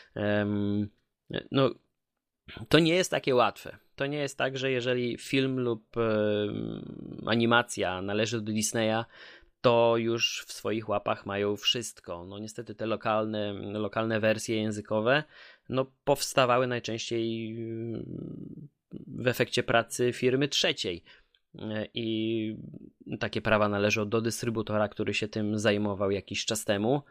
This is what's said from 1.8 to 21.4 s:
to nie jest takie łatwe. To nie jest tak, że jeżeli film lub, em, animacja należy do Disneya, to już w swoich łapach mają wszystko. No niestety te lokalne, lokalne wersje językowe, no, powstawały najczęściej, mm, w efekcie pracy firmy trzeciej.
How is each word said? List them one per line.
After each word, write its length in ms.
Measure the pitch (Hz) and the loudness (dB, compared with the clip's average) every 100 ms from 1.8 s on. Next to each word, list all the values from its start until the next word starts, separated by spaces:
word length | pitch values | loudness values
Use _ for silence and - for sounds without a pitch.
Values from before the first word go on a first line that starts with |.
| _ _ _ _ _ _ - - 117 | _ _ _ _ _ _ -20 -14 4
to 100 | 151 | 6
nie 160 | 165 180 | 6 4
jest 160 | 175 | 2
takie 240 | - - 123 | 0 2 4
łatwe. 420 | 107 - - - _ - | 4 0 -14 -16 _ -6
To 100 | 139 | -4
nie 120 | 147 | -2
jest 200 | 135 - | -4 -2
tak, 200 | 131 135 | -2 0
że 140 | 135 | 0
jeżeli 460 | 127 123 127 120 - | 0 0 0 0 -4
film 420 | - 135 131 131 | 0 0 2 0
lub, 380 | 120 110 _ 117 | 0 -2 _ -2
em, 1200 | 113 107 107 104 104 - 55 - - - - - - | 2 2 2 2 0 -2 -6 -6 -10 -12 -12 -8 0
animacja 760 | 117 117 117 120 - 90 92 | 2 6 4 2 -2 -2 -2
należy 400 | 98 104 110 113 | -2 -2 0 -2
do 100 | 107 | -2
Disneya, 540 | 110 107 117 110 110 117 - - - - _ | -2 0 0 2 0 -2 -14 -20 -20 -20 _
to 360 | 127 117 117 117 | 4 6 6 4
już 480 | 113 117 - - - | 2 0 0 -2 -10
w 60 | |
swoich 360 | - 104 110 107 | -8 -2 -2 0
łapach 360 | 101 113 110 101 | -2 0 -2 -2
mają 300 | 101 104 104 | 0 0 0
wszystko. 680 | - 127 113 - - 85 90 | 0 -2 -4 -12 -10 -10 -10
No 140 | 101 | -10
niestety 360 | 107 - 113 110 | -10 -12 -12 -6
te 100 | 110 | -4
lokalne, 680 | 104 117 107 110 107 104 | -2 0 0 0 -2 -4
lokalne 640 | 101 101 107 104 113 113 110 | -4 -6 -4 -2 -2 0 2
wersje 360 | 110 110 - 110 | 2 2 0 -2
językowe, 640 | 110 104 - 110 113 143 156 - - - - | 0 -4 -2 0 4 2 0 -14 -20 -20 -6
no, 160 | 127 131 _ | -4 -4 _
powstawały 640 | - 143 - - 123 123 127 | 0 0 2 2 4 4 2
najczęściej, 840 | 120 - 113 - 117 113 113 110 113 | -2 -4 -6 -4 -2 -2 -4 -6 -8
mm, 1080 | 113 113 117 113 - - - - - - - _ _ - - | -8 -6 -6 -6 -8 -8 -10 -12 -12 -14 -18 _ _ -16 -12
w 200 | - 120 | -4 -2
efekcie 360 | - 120 - | 0 0 0
pracy 500 | - 117 113 - 123 | 2 2 2 0 0
firmy 340 | 117 127 131 143 | 2 2 2 2
trzeciej. 560 | - 180 - 101 85 - - _ _ | 2 0 0 -4 -6 -10 -20 _ _